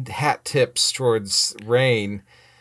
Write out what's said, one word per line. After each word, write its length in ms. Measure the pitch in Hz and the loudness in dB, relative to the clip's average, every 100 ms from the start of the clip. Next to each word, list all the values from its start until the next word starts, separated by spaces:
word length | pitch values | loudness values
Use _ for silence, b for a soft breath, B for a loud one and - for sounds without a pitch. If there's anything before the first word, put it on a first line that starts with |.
| 123 | -10
hat 320 | - 147 - | -2 -2 -2
tips 480 | - 143 123 - - | -2 0 2 0 -2
towards 640 | - 123 113 98 - - 107 | 0 2 0 0 -2 -2 -6
Rain, 580 | 104 123 131 113 101 101 b b b b | 0 2 4 2 0 -6 b b b b